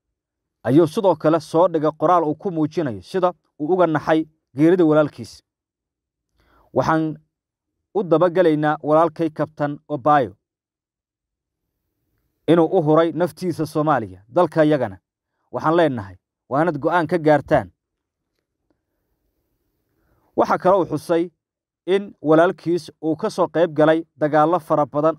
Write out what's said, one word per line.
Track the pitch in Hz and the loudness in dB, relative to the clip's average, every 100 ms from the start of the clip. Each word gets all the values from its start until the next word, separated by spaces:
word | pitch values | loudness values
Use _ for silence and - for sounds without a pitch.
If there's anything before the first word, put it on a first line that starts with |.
| _ _ _ _ _ _ | _ _ _ _ _ _
ayuu | 117 139 160 | 0 2 2
sidoo | - 190 170 | 2 0 0
kale | 156 160 | 0 0
soo | - 165 180 | 0 0 2
dhigay | 165 151 156 | 0 -2 -2
qoraal | 190 175 | 0 2
uu | 156 | 0
ku | 151 202 | -4 -6
muujinayo | 165 151 175 143 101 | -4 -4 -4 -6 -6
sida | - 190 180 175 _ - | -8 -2 -2 -4 _ -8
uu | 151 | -2
uga | 185 170 | 0 2
naxay | 151 - 160 156 _ _ 127 | 0 -2 -2 -2 _ _ 0
geerida | 160 180 | 2 4
walaalkiis. | 160 151 147 - 110 - _ _ _ _ _ _ _ _ _ _ _ _ _ | 4 2 0 -4 -18 -20 _ _ _ _ _ _ _ _ _ _ _ _ _
"Waxaan | 135 127 160 160 151 _ _ _ _ _ _ _ | -4 -2 0 -2 -8 _ _ _ _ _ _ _
u | 190 | -6
dabagelaynaa | 180 160 180 170 170 151 151 151 | 0 2 2 2 2 2 -2 -4
walaalkay | 139 156 165 156 165 | 0 2 2 -2 -6
Kabtan | 156 151 - 147 147 - | -6 -8 -6 -8 -8 -10
Obayo," | 147 151 147 107 - _ _ _ _ _ _ _ _ _ _ _ _ _ _ _ _ _ _ _ _ - | -4 0 2 0 -8 _ _ _ _ _ _ _ _ _ _ _ _ _ _ _ _ _ _ _ _ 0
inuu | 170 160 | 2 2
u | 185 | 2
huray | 151 156 165 | 2 2 2
naftiisa | 151 175 - 185 156 156 | 0 -4 -4 -6 -4 -4
Soomaaliya, | 160 151 135 104 92 _ | -4 -2 -2 -4 -14 _
dalka | 139 170 160 | -2 0 2
yagana. | 151 147 113 92 _ _ _ _ _ | 2 0 -2 -10 _ _ _ _ _
Waxaan | 120 156 170 | -6 -2 2
leenahay, | 156 123 95 90 _ _ - | 0 -2 -10 -18 _ _ -6
waa | 131 | -2
inaad | 170 147 | -2 -2
go'aan | 156 175 156 | -2 -2 -2
ka | 180 | -2
gaartaan. | 156 147 - 147 92 _ _ _ _ _ _ _ _ _ _ _ _ _ _ _ _ _ _ _ _ _ _ _ _ _ _ - | 2 2 2 -2 -2 _ _ _ _ _ _ _ _ _ _ _ _ _ _ _ _ _ _ _ _ _ _ _ _ _ _ -4
Waxa | 226 185 | -2 0
kale | 180 196 | 2 2
uu | 160 | 0
xusay | 151 - 170 175 _ _ _ _ _ - | -6 -4 -2 -4 _ _ _ _ _ -4
in | 196 202 - | -4 -4 -6
walaalkiis | 147 156 175 - 160 175 165 - | 0 2 2 0 -4 -6 -6 -10
uu | 156 156 | -6 -4
ka | 214 | -4
soo | 202 160 | -4 -2
qayb | 156 175 | 0 0
galay | 151 151 160 160 - | 2 2 2 -2 -6
dagaallo | 151 151 151 175 | -2 2 2 0
fara | - 151 139 | -2 -2 -2
badan | 147 160 | -2 -2